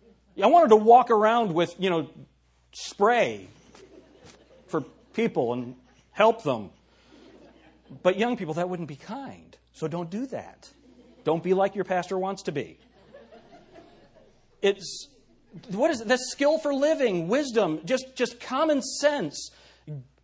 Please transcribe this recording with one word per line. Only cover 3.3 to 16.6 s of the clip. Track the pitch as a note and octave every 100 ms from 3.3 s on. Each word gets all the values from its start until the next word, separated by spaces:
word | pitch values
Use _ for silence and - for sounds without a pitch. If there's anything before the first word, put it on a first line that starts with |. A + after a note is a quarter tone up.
| G#2+ F#2 - _ - - - - _ - - _ - -
for | D#3+ C3 _ _
people | - A3+ E3+ A#2+
and | B2 B2 B2+ _ _ _
help | - A3 A3
them. | D3 A#2 F#2+ _ _ _ _ - - - - _ - _ _ C3+
But | F3+ F#3+
young | A#3+ A#3+
people, | D#3+
that | D#3 F3+
wouldn't | F3+ D3+
be | C#3
kind. | - B3+ C4+ F2+ - - _
So | - D#3
don't | E3+ E3+
do | G3+ C4+
that. | C#3 - - - _ _ - - -
Don't | D3+ E3
be | E3+
like | F#3+ G3
your | G#3
pastor | F3+ F3+ F3 F#3+
wants | F#3+ F#3+
to | -
be. | C#3+ - - _ _ _ - - - - - _ - - - - _ _ _ _ _
It's, | G3 G3 F3+ - - _ _ _ _ F3+ B3+
what | G3 D#4+
is | B3
it? | G#3+
That's | B3+ -
skill | - C#4+
for | D#4